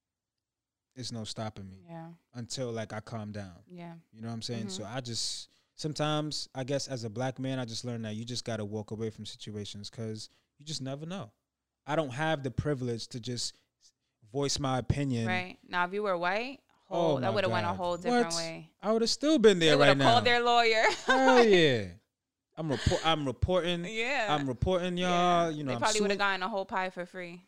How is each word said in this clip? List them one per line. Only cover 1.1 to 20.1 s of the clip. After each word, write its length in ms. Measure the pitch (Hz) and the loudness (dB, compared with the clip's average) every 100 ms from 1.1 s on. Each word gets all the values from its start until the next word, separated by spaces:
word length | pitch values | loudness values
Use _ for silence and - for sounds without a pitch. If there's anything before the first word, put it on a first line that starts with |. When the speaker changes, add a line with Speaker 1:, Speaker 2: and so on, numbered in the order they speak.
Speaker 1:
no 120 | 120 | -8
stopping 460 | 107 - 110 104 98 | -8 -8 -8 -10 -16
me 140 | 95 175 | -18 -16
Speaker 2:
Yeah. 220 | 165 165 165 _ | -16 -16 -20 _
Speaker 1:
until, 380 | 123 117 - 123 | -14 -10 -6 -6
like, 200 | 113 107 | -6 -6
I 60 | 107 | -8
calm 300 | - 113 107 | -10 -10 -10
down. 300 | 104 98 90 107 | -10 -12 -16 _
Speaker 2:
Yeah. 280 | 180 170 165 _ | -18 -16 -18 _
Speaker 1:
You 100 | 220 | -14
know 80 | 220 | -10
what 40 | |
I'm 80 | 226 | -8
saying? 200 | 214 - 101 | -6 -6 -8
Speaker 2:
Mm-hmm. 20 | 95 | -8
Speaker 1:
So 20 | 101 | -8
I 140 | 123 | -8
just, 480 | 123 110 - - - _ _ _ | -6 -6 -4 -6 -12 _ _ _
sometimes, 760 | 156 151 151 151 151 139 - 135 | -8 -4 -2 -2 -4 -6 -8 -8
I 80 | |
guess 240 | 127 143 - | -4 -4 -4
as 160 | 131 | -6
a 60 | 113 | -8
black 280 | 104 127 127 | -4 -6 -4
man, 220 | 131 131 | -6 -4
I 60 | 120 | -6
just 200 | 113 127 | -8 -8
learned 200 | 117 110 | -8 -6
that 100 | 107 | -8
you 100 | 117 | -8
just 180 | 120 - | -8 -6
gotta 200 | 110 104 | -6 -4
walk 240 | 107 104 | -6 -8
away 180 | 107 110 | -6 -6
from 140 | 107 107 | -8 -14
situations 640 | - - 104 101 101 104 | -14 -12 -10 -10 -12 -14
'cause 380 | - 110 110 - _ _ _ | -10 -8 -8 -12 _ _ _
you 80 | 147 | -12
just 160 | 139 | -10
never 240 | 131 139 160 | -8 -10 -10
know. 260 | 190 107 _ _ _ _ _ - | -12 -14 _ _ _ _ _ -4
I 100 | 156 | -2
don't 140 | 151 | -2
have 300 | 123 160 160 | -2 0 0
the 60 | 131 | -2
privilege 560 | - 147 139 123 117 - | -4 -2 -2 -2 -4 -6
to 100 | 127 | -10
just 360 | 113 120 - - _ _ _ _ _ _ _ | -8 -6 -6 -10 _ _ _ _ _ _ _
voice 260 | 139 143 - | -4 -2 0
my 200 | 139 127 | 0 -2
opinion. 480 | 120 143 143 120 113 | 0 -2 0 0 0
Speaker 2:
Right. 320 | 180 180 - - | -2 -4 -12 -6
Now, 180 | 180 180 | -2 -2
if 80 | |
you 80 | 196 | -2
were 140 | 208 175 | -2 0
white, 460 | 175 202 247 269 _ _ _ | 0 -2 -4 -12 _ _ _
Speaker 1:
Oh 60 | 180 | 0
Speaker 2:
whole, 200 | 165 139 | 2 2
that 40 | |
Speaker 1:
my 80 | - | 0
Speaker 2:
would've 220 | 214 190 | 0 0
went 140 | 180 170 | 0 -2
a 40 | |
Speaker 1:
God. 60 | 185 | -2
Speaker 2:
whole 220 | 175 175 | -2 -2
different 300 | 185 240 226 | 0 2 2
Speaker 1:
What? 80 | 170 | -2
Speaker 2:
way. 340 | 165 165 160 _ | -6 -10 -16 _
Speaker 1:
I 100 | 196 | -2
would've 180 | 226 226 | 0 2
still 280 | - 294 311 | 0 2 8
been 220 | 220 185 | 8 8
there 120 | 160 147 | 6 8
Speaker 2:
They 20 | |
Speaker 1:
right 100 | 143 | 8
Speaker 2:
would've 80 | 139 | 8
Speaker 1:
now. 140 | 135 | 6